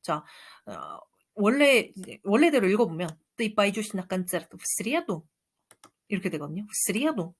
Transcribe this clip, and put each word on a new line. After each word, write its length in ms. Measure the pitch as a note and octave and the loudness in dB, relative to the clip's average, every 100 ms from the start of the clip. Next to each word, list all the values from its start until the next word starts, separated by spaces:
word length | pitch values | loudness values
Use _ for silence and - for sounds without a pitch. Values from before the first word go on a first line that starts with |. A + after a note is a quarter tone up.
자, 220 | - D#3 - - - - | -4 -6 -6 -20 -20 -20
어, 340 | - E2+ C#2+ D#2 - _ _ | -16 -14 -12 -16 -20 _ _
원래, 560 | - G3+ C4+ D4 B3+ - | 0 2 6 6 6 2
이제 240 | - - - | -10 -16 -10
원래대로 440 | - G#3+ E4 C#4+ F#3+ | 0 4 6 6 4
읽어보면 400 | G#3 A3 D#3+ F3 D#3+ _ - | 2 2 0 -8 -10 _ -6
Ты 180 | A3 | -4
пойдёшь 380 | G#3+ G3+ G#3 G#3+ | 2 0 0 -6
на 120 | F#3+ F3+ | -6 -4
концерт 420 | F#3 F3+ F3 - | -4 -2 -4 -6
в 80 | F3+ | -10
среду? 640 | - - F#3+ D4+ E4+ E3 - _ _ _ _ - - _ _ | -4 -2 0 -2 -2 -6 -8 _ _ _ _ -20 -20 _ _
이렇게 220 | F#3+ F3+ | -4 -4
되거든요. 360 | D#3+ D3 D#3+ | -6 -6 -8
в 60 | G#3 | -6
среду. 600 | - - G#3 D4 C4+ E3+ | -2 0 0 -2 -2 -6